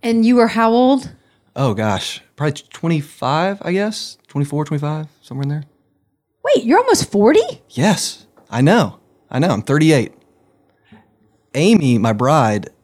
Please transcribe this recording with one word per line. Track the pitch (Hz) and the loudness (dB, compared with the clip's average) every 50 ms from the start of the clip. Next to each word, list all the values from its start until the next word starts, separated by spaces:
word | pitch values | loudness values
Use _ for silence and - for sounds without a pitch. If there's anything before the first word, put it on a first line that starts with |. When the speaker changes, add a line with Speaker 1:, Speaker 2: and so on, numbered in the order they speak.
| - | -2
Speaker 1:
And | 233 226 226 226 | -2 0 2 4
you | 226 247 | 4 4
were | 240 233 | 4 4
how | 226 - 220 226 226 | 2 2 0 0 2
old? | 226 240 254 254 277 269 254 - - _ _ _ _ _ _ _ _ | 2 2 4 2 2 0 -2 -10 -20 _ _ _ _ _ _ _ _
Speaker 2:
Oh, | - 135 127 104 | -2 -2 -2 0
gosh. | 104 110 107 98 92 - - - - _ _ _ | -2 -2 -2 -2 -2 -4 -8 -12 -14 _ _ _
Probably | - 143 151 147 | -6 -6 -6 -6
twenty-five, | - - _ - - - 165 165 151 143 147 - - - 127 143 156 175 190 202 202 - | -8 -16 _ -16 -8 -4 -4 -2 -4 -4 -8 -12 -8 -4 -4 -2 -2 -2 -4 -4 -6 -6
I | 165 180 | -6 -4
guess. | 190 202 214 214 - - - - _ _ | -2 -4 -4 -6 -8 -12 -14 -16 _ _
Twenty-four, | _ _ 143 143 139 - 147 151 | _ _ -4 -4 -4 -4 -6 -6
twenty-five, | 143 156 143 147 147 151 156 156 147 _ _ | -4 -6 -6 -4 -6 -6 -8 -10 -14 _ _
somewhere | _ - 131 135 139 | _ -16 -10 -8 -6
in | 139 | -6
there. | 147 151 143 _ _ _ _ _ _ _ _ _ _ _ _ _ _ _ _ 508 605 | -6 -8 -10 _ _ _ _ _ _ _ _ _ _ _ _ _ _ _ _ 0 0
Speaker 1:
Wait, | - - | 0 2
you're | 233 294 415 | 2 2 2
almost | 494 508 415 - - - | 4 2 0 0 0 -2
forty? | - 202 202 226 311 427 554 719 - - _ _ | 0 2 4 4 4 4 2 0 -6 -16 _ _
Speaker 2:
Yes. | - - 143 208 190 - - - - - - _ _ _ _ _ | -4 -2 0 0 0 0 -4 -10 -10 -14 -20 _ _ _ _ _
I | - 117 | -2 0
know. | 127 151 202 240 - 95 - _ _ _ _ _ _ _ | 2 4 4 2 2 -2 -4 _ _ _ _ _ _ _
I | - 123 | -4 -2
know. | 147 180 | -2 -2
I'm | 120 104 104 | -2 -4 -2
thirty-eight. | - 139 151 156 160 156 135 104 - - _ _ _ _ _ _ _ _ _ _ _ _ _ _ _ - - _ _ _ _ _ _ _ _ _ _ _ | -2 0 2 4 4 4 2 0 -2 -8 _ _ _ _ _ _ _ _ _ _ _ _ _ _ _ -20 -20 _ _ _ _ _ _ _ _ _ _ _
Amy, | 135 160 202 233 202 156 131 120 | 0 2 4 4 4 4 2 2
my | 110 98 - 110 | 2 2 0 0
bride | 104 120 131 156 156 127 110 104 104 90 - _ _ | 0 2 2 4 4 2 2 0 -2 -6 -10 _ _